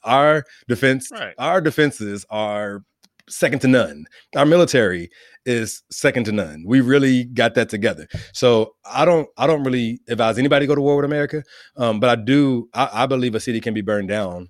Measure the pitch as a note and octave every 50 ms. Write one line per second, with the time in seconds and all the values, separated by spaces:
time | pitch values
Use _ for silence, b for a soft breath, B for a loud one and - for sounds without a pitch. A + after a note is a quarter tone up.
0 | _ A2+ B2 C3+ C#3+ D3+ D3+ D#3 C#3+ b b b b - B2 A#2 - C3+ C3 C3+
1 | C3 - - A3 A#2+ G2+ - - B2 D3+ F3 F#3+ E3 D#3 C#3 - D3+ D3 - -
2 | A2 G#2 G2+ G#2 - _ - G#2+ G#2+ G#2+ G#2 G#2 G#2 G2+ G2+ G2+ G2 _ _ _
3 | _ _ _ _ _ _ - - - D3 B2 C#3 - B2+ B2+ B2+ A2 E2 D2 D2
4 | D2+ - b b b b - C#3+ C#3 D3 D#3+ F3 F3 - - - A2+ G2 F2+ F2
5 | E2+ E2+ b b b b b b b B2+ B2 A#2 A2+ G#2+ - - _ _ - -
6 | - D3 B2+ B2+ A#2 G#2+ G#2+ G#2 F#2+ D#2 D2+ D#2 E2 F#2 A#2+ C3+ B2+ A#2+ C3+ C#3+
7 | C#3 C3 C3 B2 B2 B2 B2 A#2 A#2 A#2 A#2 - A#2 G2+ - G#2+ G2+ A2+ F#2 D2+
8 | D2+ B B B B B B - - B2 A#2+ A2+ A2 A2 _ _ _ - - B2+
9 | D3+ E3+ F3 E3 D3 - _ - C3 C#3+ D#3+ D3+ C#3 C3 B2+ B2+ A#2+ A2+ A#2 B2
10 | _ - A#2 A2 A#2 A2+ A2 A2 B2+ C#3+ D3 C#3+ C#3+ C3+ D3 C#3+ C#3 C#3+ C#3+ C#3+
11 | C#3+ C#3+ D3 D3 C#3+ C#3+ - D3+ C#3 B B B B B B - B2+ A#2 A2 G#2+
12 | G#2 B2 A#2+ A#2 G#2 G#2+ C3 C#3+ D3 C#3 C3 A#2+ A2+ A#2 _ A#2 C3 B2+ G2+ G#2+
13 | B2 C3+ C3+ C3 B2 B2 G#2+ A2 - - A#2+ A2+ A2 A#2+ A2 G#2+ G2+ F#2+ G#2+ G#2
14 | G2+ F#2 G2+ G#2+ G#2 F#2 F2 F2+ F2+ F2+